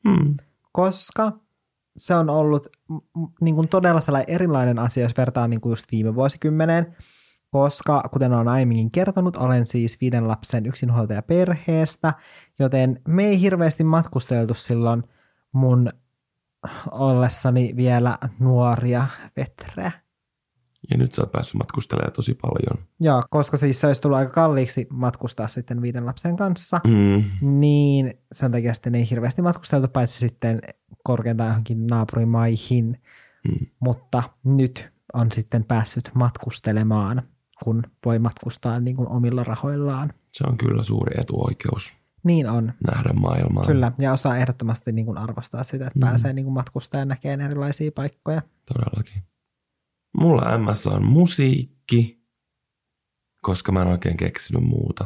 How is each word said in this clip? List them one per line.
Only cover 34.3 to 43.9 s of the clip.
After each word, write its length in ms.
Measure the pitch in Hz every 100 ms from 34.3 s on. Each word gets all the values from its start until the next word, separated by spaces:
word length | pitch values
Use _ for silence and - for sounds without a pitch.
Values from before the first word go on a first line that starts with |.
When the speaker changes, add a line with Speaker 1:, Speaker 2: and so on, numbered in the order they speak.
| _
Speaker 2:
nyt 440 | 131 139 131 127 - _ -
on 200 | 123 113
sitten 320 | 113 110 117
päässyt 460 | 110 113 104 120 -
matkustelemaan, 1080 | 131 120 - - - 113 107 110 107 101 123 - _ _ _
kun 180 | 117 113 120 _
voi 140 | 123 113
matkustaa 600 | 117 - - - 120 117
niin 160 | 123 131
kuin 120 | 120
omilla 360 | 127 120 123
rahoillaan. 680 | 120 - 143 143 143 131 147 - _
Speaker 1:
Se 120 | - 135
on 100 | 117
kyllä 240 | 117 110
suuri 380 | 110 110 - -
etuoikeus. 720 | - - - - - - - _ _ _
Speaker 2:
Niin 260 | 175 165 120
on. 220 | 117 113 - -
Speaker 1:
Nähdä 200 | - - 95
maailmaa. 440 | 92 87 85 -
Speaker 2:
Kyllä, 280 | 92 139 120